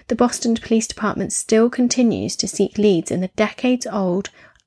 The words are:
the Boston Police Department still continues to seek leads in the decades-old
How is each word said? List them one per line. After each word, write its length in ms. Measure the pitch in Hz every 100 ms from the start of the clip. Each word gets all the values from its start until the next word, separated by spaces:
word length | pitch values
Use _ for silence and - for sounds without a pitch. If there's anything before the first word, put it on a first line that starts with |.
| -
the 60 | 233
Boston 380 | 247 - 233
Police 320 | 226 - 226 -
Department 480 | - 214 - 196
still 380 | - - 220 233
continues 640 | 247 240 - 240 101 240 -
to 120 | 214
seek 300 | - 196 -
leads 320 | 208 175 -
in 120 | -
the 80 | 185
decades-old 1000 | - 214 - 254 247 240 208 185 180 190 - - _